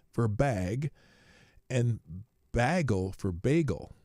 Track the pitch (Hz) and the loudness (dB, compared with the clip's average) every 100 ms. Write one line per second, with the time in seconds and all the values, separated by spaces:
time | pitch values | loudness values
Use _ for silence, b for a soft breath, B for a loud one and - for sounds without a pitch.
0 | _ - 120 104 139 113 90 113 147 b | _ -2 0 2 2 2 0 -2 -4 b
1 | b b b b b b - 127 120 110 | b b b b b b -4 0 0 0
2 | - 85 104 _ _ 113 120 180 151 101 | -6 -16 -16 _ _ 0 2 2 2 0
3 | 92 95 98 87 110 151 156 85 - - | -2 -4 -4 -2 2 2 2 -2 -8 -18